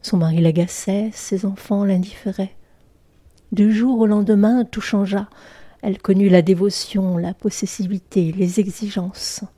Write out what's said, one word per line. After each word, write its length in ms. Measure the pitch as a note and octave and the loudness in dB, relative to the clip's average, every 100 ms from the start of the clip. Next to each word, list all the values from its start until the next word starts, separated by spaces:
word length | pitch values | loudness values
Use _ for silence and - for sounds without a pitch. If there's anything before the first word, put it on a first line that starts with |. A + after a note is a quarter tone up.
Son 140 | - F#3 | 0 0
mari 240 | D#3+ E3 | 2 4
l'agaçait, 680 | E3 D#3+ F3 - - G3+ A3 | 4 2 -2 -4 -4 -2 -4
ses 340 | - - F#3+ G3+ | -8 -6 -4 -4
enfants 380 | G3 - G3+ | -6 -4 -2
l'indifféraient. 680 | G3+ F#3 F#3 - G3+ F#3+ F#3+ - _ _ _ _ _ _ _ _ _ | 2 0 -2 -8 -8 -6 -8 -10 _ _ _ _ _ _ _ _ _
Du 200 | G3+ G#3 | 2 2
jour 280 | A3 B3 A#3 | 4 2 2
au 60 | A3 | 2
lendemain, 580 | G#3 G3+ G#3 G#3+ B3 | 2 2 4 4 2
tout 160 | A#3+ G#3+ | 0 -6
changea. 480 | - G3+ G3 G3+ G#3 - - - - _ | -2 -2 0 -2 -6 -16 -20 -20 -20 _
Elle 160 | G#3+ G3 | -6 -4
connut 300 | - F#3+ G3+ | 0 4 6
la 140 | F3+ | 6
dévotion, 760 | E3+ F3+ G3 - - F#3+ F#3+ E3+ | 6 2 0 -2 -6 -4 -2 -2
la 180 | F3 | -4
possessivité, 1000 | F#3 G#3+ - G3 - F#3 F#3+ _ F#3+ E3 | -4 -6 -4 -8 -6 -6 -6 _ -2 0
les 260 | F#3 F3+ F3+ | 0 0 0
exigences 840 | G3 - G#3 G3+ F#3 - - - G3 | -2 -4 -6 -6 -6 -8 -10 -10 -14